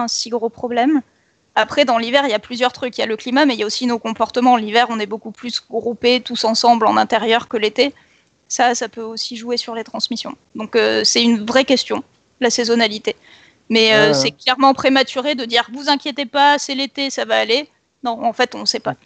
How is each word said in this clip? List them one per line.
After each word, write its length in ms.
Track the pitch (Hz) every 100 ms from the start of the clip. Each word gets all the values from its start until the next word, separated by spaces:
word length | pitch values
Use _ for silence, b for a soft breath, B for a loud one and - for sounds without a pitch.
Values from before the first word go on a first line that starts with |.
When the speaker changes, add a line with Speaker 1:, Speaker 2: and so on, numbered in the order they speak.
Speaker 1:
un 40 | 233
si 220 | - 226
gros 200 | 233 220
problème. 520 | - 240 240 262 294 - _ _ _ _ 220
Après, 300 | 220 285 269
dans 120 | 233
l'hiver, 240 | 233 277 226
il 40 |
y 60 | 208
a 40 |
plusieurs 320 | - 240 247
trucs. 260 | - 247 220
Il 20 |
y 20 |
a 40 | 220
le 100 | 214
climat, 280 | 254 262 294
mais 80 | 220
il 40 |
y 40 |
a 20 | 208
aussi 220 | - 247
nos 100 | 233
comportements. 580 | 226 220 226 247 247 240
L'hiver, 280 | 214 220 247
on 100 | 220
est 80 | 202
beaucoup 240 | 214 226
plus 280 | - 240 - -
groupés, 540 | 226 240 226 240 247
tous 240 | 220 233 220
ensemble, 400 | 226 240 233 214
en 100 | 214
intérieur 500 | 214 226 220 233 -
que 100 | 226
l'été. 360 | 214 233 277 b b b b _ -
Ça, 280 | - 247 240
ça 120 | 220
peut 140 | 233
aussi 340 | 220 226 - 233
jouer 220 | 233 240
sur 160 | -
les 100 | 226
transmissions. 520 | 220 226 - 233 - - _ 226
Donc, 200 | 214 226
euh, 280 | 214 220
c'est 200 | 214 240
une 200 | 233 226 214
vraie 200 | 254 277
question, 380 | 240 - 208 - _ _ -
la 120 | 247
saisonnalité. 640 | 247 233 233 220 214 - - b b b b -
Mais, 240 | 226 220
euh, 160 | 214 214
Speaker 2:
Ouais. 40 |
Speaker 1:
c'est 180 | 135 262
clairement 420 | - 262 254 269 262
prématuré 580 | 269 269 262 269 285
de 120 | 277 233
dire, « 220 | 233 233
Vous 160 | 254 285
inquiétez 360 | 285 302 269 254
pas, 320 | 285 285 285
c'est 160 | - 269
l'été, 340 | 277 - 277
ça 160 | - 220
va 120 | 220
aller. » 280 | 220 254 294 _ _ _
Non, 200 | 247 226
en 80 | 226
fait, 200 | 214 240 202
on 100 | 208
sait 140 | 214
pas. 140 | 208 -